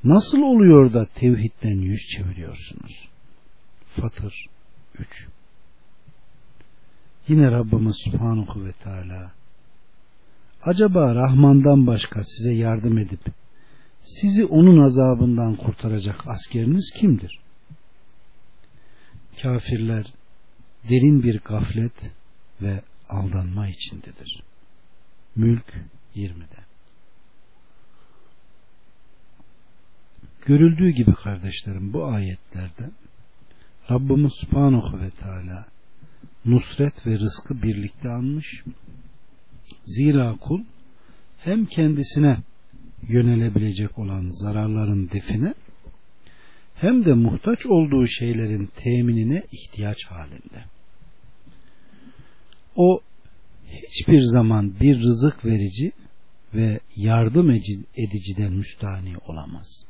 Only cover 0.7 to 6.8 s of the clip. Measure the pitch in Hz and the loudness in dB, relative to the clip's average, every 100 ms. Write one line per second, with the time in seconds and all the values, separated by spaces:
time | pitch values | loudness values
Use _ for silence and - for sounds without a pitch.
0.7 | 151 131 117 107 - 123 120 110 - 110 | 10 10 4 -2 0 2 2 0 -4 -2
1.7 | 98 92 104 - - 92 92 76 - - | -2 -2 -4 -8 -8 -8 -8 -12 -14 -16
2.7 | - - - - - - - - - - | -16 -16 -16 -18 -20 -20 -20 -20 -20 -18
3.7 | - - - 113 - 104 - - - - | -18 -12 -6 -6 -6 -10 -10 -16 -20 -20
4.7 | - - - - - - - - - - | -20 -18 -16 -16 -14 -18 -20 -20 -20 -20
5.7 | - - - - - - - - - - | -20 -20 -20 -20 -20 -20 -20 -20 -18 -18
6.7 | - | -18